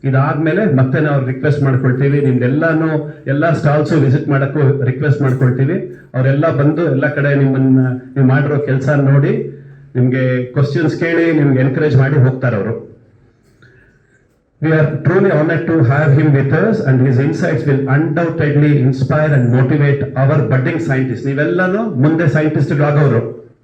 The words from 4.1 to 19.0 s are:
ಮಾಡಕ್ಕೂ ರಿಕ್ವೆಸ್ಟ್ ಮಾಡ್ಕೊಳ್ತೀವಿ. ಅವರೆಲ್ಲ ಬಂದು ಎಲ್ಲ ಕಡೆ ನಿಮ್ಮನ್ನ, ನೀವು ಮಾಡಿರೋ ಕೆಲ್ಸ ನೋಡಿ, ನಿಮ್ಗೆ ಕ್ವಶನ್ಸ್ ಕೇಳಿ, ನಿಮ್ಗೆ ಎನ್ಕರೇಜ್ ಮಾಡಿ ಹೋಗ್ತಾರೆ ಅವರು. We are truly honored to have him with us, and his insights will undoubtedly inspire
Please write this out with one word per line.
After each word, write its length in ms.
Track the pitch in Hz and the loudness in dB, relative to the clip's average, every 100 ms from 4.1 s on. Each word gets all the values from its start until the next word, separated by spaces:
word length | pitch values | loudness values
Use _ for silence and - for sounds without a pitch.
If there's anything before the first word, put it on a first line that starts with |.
| 143 - | 0 0
ಮಾಡಕ್ಕೂ 540 | 135 135 151 131 - | -2 0 0 2 2
ರಿಕ್ವೆಸ್ಟ್ 400 | 120 - 151 131 | -2 -2 -2 0
ಮಾಡ್ಕೊಳ್ತೀವಿ. 760 | 135 123 127 120 139 190 - - - | 0 0 0 0 -2 -2 -6 -14 -10
ಅವರೆಲ್ಲ 420 | 135 131 139 165 139 | -2 0 0 0 0
ಬಂದು 340 | 147 156 170 | 0 0 0
ಎಲ್ಲ 180 | 131 147 | 0 -2
ಕಡೆ 260 | 143 143 | -2 0
ನಿಮ್ಮನ್ನ, 540 | 143 139 131 131 131 131 | 2 2 2 2 2 2
ನೀವು 380 | 127 - 139 127 | -4 -8 0 2
ಮಾಡಿರೋ 320 | 135 143 143 | 2 0 -2
ಕೆಲ್ಸ 300 | - 135 151 | -2 -2 0
ನೋಡಿ, 760 | 143 135 139 160 226 - - - - - 127 | 0 2 2 2 -2 -6 -12 -20 -20 -10 -2
ನಿಮ್ಗೆ 480 | 127 131 127 127 | 0 0 -2 -2
ಕ್ವಶನ್ಸ್ 540 | 123 147 135 175 156 - | -4 -2 -2 0 -2 -2
ಕೇಳಿ, 340 | 170 165 165 | -2 0 0
ನಿಮ್ಗೆ 280 | 151 139 127 | 2 2 2
ಎನ್ಕರೇಜ್ 360 | 135 - 113 127 | 0 0 0 2
ಮಾಡಿ 180 | 135 | 2
ಹೋಗ್ತಾರೆ 420 | 147 127 123 127 107 | 2 2 0 -4 -2
ಅವರು. 320 | 101 - - - _ _ _ _ _ _ - _ _ _ _ _ _ _ _ _ | -4 -6 -10 -20 _ _ _ _ _ _ -20 _ _ _ _ _ _ _ _ _
We 60 | 156 | 0
are 160 | 156 | 2
truly 440 | 143 - - 185 190 | 0 0 0 2 2
honored 380 | 151 156 165 - | 2 0 -2 0
to 80 | |
have 460 | 160 127 143 147 135 | 0 2 2 2 4
him 120 | 151 | 4
with 180 | 139 131 | 2 2
us, 220 | 156 208 | 0 0
and 240 | 220 139 131 | 0 0 2
his 220 | 131 123 | 2 2
insights 460 | 143 165 180 160 147 | 0 -2 -2 -2 -2
will 220 | 135 131 | -2 0
undoubtedly 880 | 139 160 170 170 160 147 143 147 139 | 0 0 -2 -2 -2 0 2 2 2
inspire 580 | 127 127 | 2 0